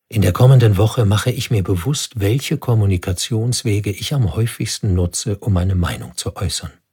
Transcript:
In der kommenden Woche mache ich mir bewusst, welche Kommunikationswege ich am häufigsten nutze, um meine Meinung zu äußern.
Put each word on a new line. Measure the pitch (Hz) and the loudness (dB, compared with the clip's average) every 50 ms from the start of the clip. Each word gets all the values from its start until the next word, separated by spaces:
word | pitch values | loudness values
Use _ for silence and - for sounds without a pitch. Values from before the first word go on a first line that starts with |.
| _ - - | _ -6 -2
In | 110 | 0
der | 95 95 87 | 2 2 4
kommenden | - 123 131 135 127 117 110 101 | 4 6 8 8 8 6 6 4
Woche | 90 107 107 - - 98 | 4 2 0 2 2 2
mache | 95 104 101 - 123 | 2 2 0 0 -2
ich | 120 - 117 - | -4 -4 -4 -2
mir | - 101 90 | 0 -2 0
bewusst, | - 98 87 85 131 151 - - - - 117 | 0 -2 -2 -2 -2 -4 -4 -4 -8 -6 -2
welche | 98 98 113 139 - - 160 135 | 0 0 0 0 -2 -4 -6 -4
Kommunikationswege | - - 120 110 104 98 95 90 - - 92 - - - 113 110 113 123 117 - - 117 101 104 107 104 | -2 0 2 2 2 2 2 0 0 -4 -4 -4 -4 -4 -4 -2 -2 -2 -2 -2 -2 -2 -2 -2 -2 -4
ich | 98 - 113 - 151 | -6 -6 -6 -4 -2
am | 143 120 87 73 | 0 0 0 0
häufigsten | - 113 120 - - - 110 - - - 104 90 | -2 -2 -2 -2 -6 -6 -6 -6 -4 -2 0 2
nutze, | 92 90 85 - - - - 101 - | 2 0 0 -2 -4 -4 -4 -6 -4
um | - 107 98 | -2 0 0
meine | 87 90 92 95 | 2 2 2 0
Meinung | 90 85 73 62 60 - - - - | 0 0 -2 -2 -6 -10 -12 -12 -10
zu | - - - | -8 -8 -6
äußern. | - 104 80 - - - 80 - _ _ _ | -4 -4 -4 -4 -6 -10 -10 -16 _ _ _